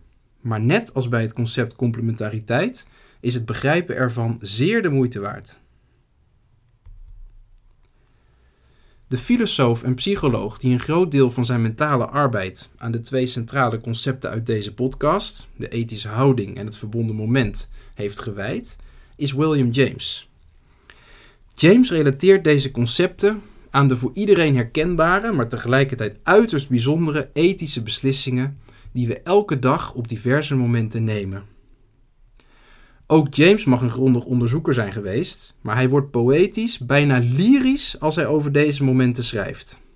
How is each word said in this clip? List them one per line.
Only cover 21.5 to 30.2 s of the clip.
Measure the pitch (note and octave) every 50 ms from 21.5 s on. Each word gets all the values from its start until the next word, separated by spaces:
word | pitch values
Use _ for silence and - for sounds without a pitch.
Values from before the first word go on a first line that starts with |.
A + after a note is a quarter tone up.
| _
James | - - E3 G3+ B3 B3+ B3
relateert | F3 D#3+ D3+ C#3+ C3+ C#3 - F#3+ G3 F#3 E3
deze | D#3 D3+ C#3+ C3+ C3+
concepten | - A#2+ A#2+ A#2 - - F3 F#3 - - - G3+ G#3+ G#3 - - - - - -
aan | - C#3 C#3 C3+
de | C3
voor | A#2+ B2 B2 -
iedereen | G3 G#3 G#3 G3 E3+ E3 D#3 C3+
herkenbare, | B2 A#2 A2+ - D3+ D#3 F3+ F3 E3 D#3+ E3+ F3+ G3+ G#3+ A#3
maar | G#3 C#3+ A2+ A2
tegelijkertijd | - A2+ - A#2 B2+ C3+ - C#3 - A#2+ G#2+ G#2 - -
uiterst | - - F3+ G#3+ A#3 A3+ - C#3+ C3+ -
bijzondere | B2 A#2+ A2+ C3+ D3+ E3 E3+ D#3 C#3+ D3+ - -
ethische | - C#3+ E3+ F#3 F#3+ F#3+ E3 C#3+ - A#2+
beslissingen | A2 G#2+ - - - C3+ C3 - - C3 B2 B2+ C3 C#3 C#3 - - - - - - -
die | - B2 B2
we | A2+ A2 -
elke | - E3+ F#3 G#3 G#3 G#3 D#3 C3
dag | A#2+ B2+ C#3+ E3 - - -
op | - A#2 A2+
diverse | A#2 G#2+